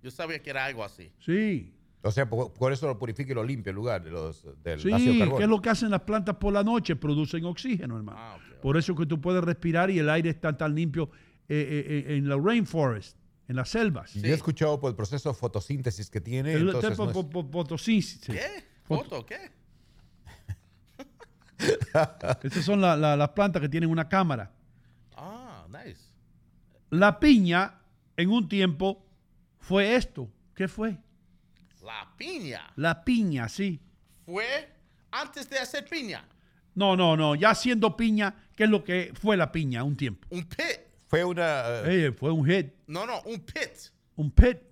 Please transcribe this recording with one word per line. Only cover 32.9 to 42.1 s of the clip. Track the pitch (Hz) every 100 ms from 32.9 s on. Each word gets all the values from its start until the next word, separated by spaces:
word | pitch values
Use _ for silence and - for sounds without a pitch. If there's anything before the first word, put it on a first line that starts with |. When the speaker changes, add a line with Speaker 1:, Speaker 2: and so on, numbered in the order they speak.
| 165
Speaker 2:
piña, | - 240 202 139 113
sí. | - 196 160 - _ _ - -
Speaker 1:
Fue | 180 233 277 302 _ _ _ _
antes | 240 285 285 262
de | 269
hacer | 247 294 285
piña. | 330 240 131 - _ _ _ _ -
Speaker 2:
No, | 196 185
no, | 175 156
no. | 151 147
Ya | 208 214
siendo | 247 240 214 -
piña, | 226 214 202 - _ -
¿qué | 214
es |
lo | 214
que | - 180 175
fue | - 202 202
la | 156
piña | 165 147 120
un | 135 143
tiempo? | 135 95 -
Speaker 1:
Un | 180
pit. | 170 - 330 - - _ _
Speaker 3:
Fue | 156 180
una, | 175 170 147 120 117 143
Speaker 2:
Eh, | 185 151